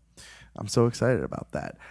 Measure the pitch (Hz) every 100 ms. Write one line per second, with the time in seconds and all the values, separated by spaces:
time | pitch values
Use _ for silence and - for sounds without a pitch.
0 | _ - - - - - 104 123 117 -
1 | 123 110 65 - - - 50 - -